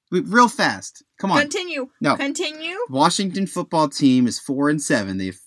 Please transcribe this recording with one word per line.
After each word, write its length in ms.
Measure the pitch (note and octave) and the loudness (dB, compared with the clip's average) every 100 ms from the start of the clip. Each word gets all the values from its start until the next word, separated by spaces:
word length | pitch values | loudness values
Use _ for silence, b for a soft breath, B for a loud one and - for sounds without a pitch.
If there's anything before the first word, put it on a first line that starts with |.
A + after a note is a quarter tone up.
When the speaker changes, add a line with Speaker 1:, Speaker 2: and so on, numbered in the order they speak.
| _ | _
Speaker 1:
We, 100 | F3+ | -4
real 280 | - A3+ A#3+ | 2 4 4
fast. 540 | - D#3+ G2 - - _ - | 4 -2 -2 -10 -20 _ -8
Come 120 | G3 | 0
on. 100 | F3+ | 2
Speaker 2:
Continue. 500 | D4 F#4 F4+ D4 C4 _ | 0 -4 -6 -8 -10 _
Speaker 1:
No. 160 | D3+ - | 0 0
Speaker 2:
Continue. 600 | C#4 - D#4+ D#4 E4 F#4+ A#4+ | -2 -4 -6 -8 -10 -8 -4
Speaker 1:
Washington 580 | C3 E3 F#3+ G3 F#3 F#3+ | 2 4 2 -2 -4 -4
football 420 | F3+ E3+ E3 D3 | -4 -2 0 0
team 380 | - C#3 B2+ A#2+ | 2 4 4 2
is 140 | - | 0
four 280 | - C3+ C#3+ | -4 -2 0
and 140 | D3+ | 0
seven. 360 | - B2+ G2 F#2 | 0 0 0 -4
They 80 | F#2+ | -6
have 100 | - | -8